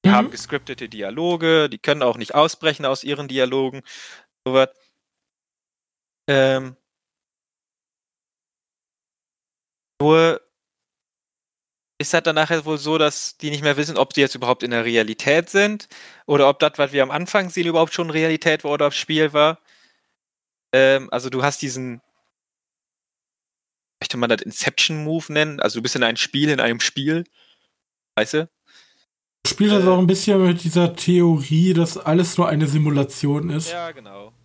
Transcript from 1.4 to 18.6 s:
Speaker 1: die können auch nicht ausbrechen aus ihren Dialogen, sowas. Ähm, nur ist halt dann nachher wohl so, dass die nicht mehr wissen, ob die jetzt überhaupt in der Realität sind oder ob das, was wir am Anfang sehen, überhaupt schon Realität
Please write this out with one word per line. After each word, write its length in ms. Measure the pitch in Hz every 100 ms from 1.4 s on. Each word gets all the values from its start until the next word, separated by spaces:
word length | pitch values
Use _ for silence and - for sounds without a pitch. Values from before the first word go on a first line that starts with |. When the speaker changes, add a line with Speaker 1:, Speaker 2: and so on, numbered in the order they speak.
| 160 160 147
Speaker 1:
die 100 | -
können 240 | - 147
auch 120 | 123 113
nicht 160 | 110 147
ausbrechen 500 | 160 - 160 143 139
aus 180 | 135
ihren 240 | 127 143 139
Dialogen, 540 | 131 127 131 135 135 - - - - _ _ 131
sowas. 240 | 131 131 _ _ _ _ _ _ _ _ _ _ _ _ _ _ _ -
Ähm, 480 | 139 135 131 131 131 _ _ _ _ _ _ _ _ _ _ _ _ _ _ _ _ _ _ _ _ _ _ _ _ _ _ _ _ _ _ _ _
nur 400 | 147 160 165 151 _ _ _ _ _ _ _ _ _ _ _ _ _ _ _ _
ist 120 | 151
halt 140 | 170 165
dann 80 | 156
nachher 280 | 156 165
wohl 140 | 151 151
so, 200 | 147 156
dass 400 | 151 - - -
die 120 | 151
nicht 120 | 147
mehr 120 | 147 143
wissen, 220 | 151 151
ob 160 | 139
die 80 | -
jetzt 140 | 135 123
überhaupt 280 | 123 127
in 80 | 120
der 140 | 120 113
Realität 640 | 117 110 110 - 156 170
sind 400 | 196 208 214 - - - - -
oder 220 | 143 139
ob 120 | 139
das, 140 | 151 -
was 160 | 139
wir 100 | 139
am 80 | 131
Anfang 380 | 147 175 208 185
sehen, 180 | 175 170
überhaupt 260 | 165 165
schon 160 | - 165
Realität 540 | 160 160 160 165 156